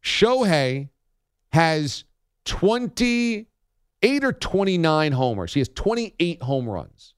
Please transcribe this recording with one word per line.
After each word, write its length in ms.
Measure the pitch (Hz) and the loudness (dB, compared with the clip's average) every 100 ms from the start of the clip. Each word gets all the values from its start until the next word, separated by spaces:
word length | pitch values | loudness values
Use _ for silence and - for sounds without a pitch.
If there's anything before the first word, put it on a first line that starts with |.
Shohei 840 | - - 220 254 226 160 135 135 139 _ _ _ _ _ _ | -4 2 2 4 2 2 0 -4 -8 _ _ _ _ _ _
has 500 | 156 165 156 147 - - _ _ _ | 2 4 2 -2 -6 -14 _ _ _
twenty-eight 1800 | - - 185 233 247 - 240 240 240 220 220 _ _ _ _ _ 214 277 269 | -10 0 0 0 -2 -2 0 0 -2 -4 -10 _ _ _ _ _ 2 2 0
or 80 | |
twenty-nine 800 | - - 190 196 180 160 156 151 | -2 -2 0 2 2 2 2 2
homers. 400 | 131 131 107 85 | 0 0 -2 -4
He 80 | 143 | -2
has 80 | 127 | -4
twenty-eight 720 | - - 233 226 _ 175 170 | -2 -2 -2 -6 _ -4 -4
home 240 | 127 135 120 | -4 -4 -4
runs. 460 | 98 50 _ - | -8 -10 _ -20